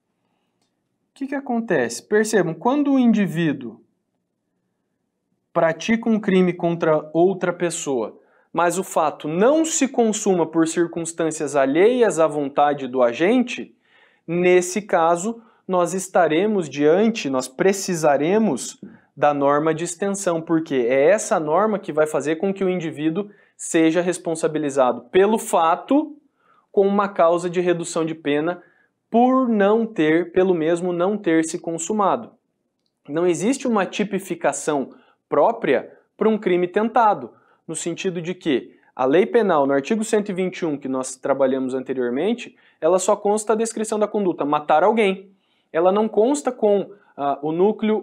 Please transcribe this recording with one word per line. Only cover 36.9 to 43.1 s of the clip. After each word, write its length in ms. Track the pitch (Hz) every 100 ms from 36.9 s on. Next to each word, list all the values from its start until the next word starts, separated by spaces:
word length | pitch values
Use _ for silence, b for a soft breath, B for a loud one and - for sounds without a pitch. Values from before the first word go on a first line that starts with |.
| 233 220 185 120 b b b -
no 80 | 160
sentido 440 | 170 165 190 175
de 140 | 165
que 420 | 185 - 123 - B B -
a 100 | 131
lei 220 | 156 208
penal, 400 | 233 208 160 135
no 60 |
artigo 300 | 139 139 220
cento 260 | 214 214 208
e 40 |
vinte 280 | 180 185 180
e 40 | 165
um, 100 | 143
que 120 | 135
nós 260 | 131 131 -
trabalhamos 600 | 139 139 135 131 131 131
anteriormente, 800 | 123 131 120 123 185 233 - b b b
ela 160 | 156 185
só 180 | 185